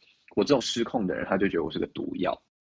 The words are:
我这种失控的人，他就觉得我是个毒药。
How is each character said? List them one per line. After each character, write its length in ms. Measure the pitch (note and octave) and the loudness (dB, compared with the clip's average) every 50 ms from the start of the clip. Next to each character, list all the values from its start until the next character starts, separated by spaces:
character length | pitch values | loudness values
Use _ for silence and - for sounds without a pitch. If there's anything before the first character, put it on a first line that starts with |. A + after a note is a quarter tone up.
| _ _ _ _ _ _ - | _ _ _ _ _ _ 0
我 80 | G#2+ G2+ | 2 4
这 40 | - | 4
种 120 | C#3+ B2 | 4 4
失 240 | - - - A#2 A2+ | 2 0 -2 -2 -2
控 220 | - - B2+ G2 | 0 0 -2 0
的 80 | F2+ C#2+ | 0 -2
人， 100 | A1 - - | -2 -2 0
他 80 | F#2+ F#2+ | 0 2
就 100 | G2+ F#2+ | 2 2
觉 80 | - | 2
得 80 | E2 D#2 | 0 -2
我 60 | - | -2
是 80 | - F2+ | -2 -4
个 80 | F2+ | -4
毒 280 | - - - - - - | -4 -6 -6 -6 -6 -4
药。 220 | - F2 F2+ - - _ _ _ _ | -2 -2 -2 -2 -4 _ _ _ _